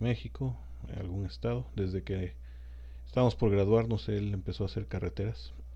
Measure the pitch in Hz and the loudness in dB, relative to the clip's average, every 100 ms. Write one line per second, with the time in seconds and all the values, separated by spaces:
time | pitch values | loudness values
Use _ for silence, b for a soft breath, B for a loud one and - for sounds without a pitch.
0 | 117 120 - - 131 120 B B - 101 | 2 0 -2 -2 -2 -2 B B -8 -6
1 | 92 95 95 - 117 120 127 - 95 92 | -4 -2 -4 -2 0 0 -2 0 0 0
2 | - 95 92 - B B B B B B | 0 -2 -2 -6 B B B B B B
3 | - 127 123 - 113 101 98 113 113 107 | -2 4 4 6 6 6 8 6 6 0
4 | - 104 104 101 95 92 98 110 101 - | 0 0 0 -2 -2 -2 -2 -2 -4 -2
5 | 90 - 101 113 - - - | -2 -2 -4 -4 -8 -10 -12